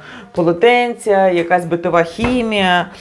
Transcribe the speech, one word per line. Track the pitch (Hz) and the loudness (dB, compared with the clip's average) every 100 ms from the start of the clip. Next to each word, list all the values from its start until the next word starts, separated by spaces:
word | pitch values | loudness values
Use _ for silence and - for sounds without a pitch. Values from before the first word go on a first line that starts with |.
| - - - | -12 -20 -10
полотенця, | - 170 170 233 247 240 233 220 196 190 | -2 0 2 4 4 0 -4 0 2 2
якась | 175 170 180 170 | 2 0 -2 0
битова | 170 175 170 | -4 0 0
хімія, | 165 - 233 254 226 214 185 180 170 - | 0 -2 -2 -2 -2 0 2 0 -2 -10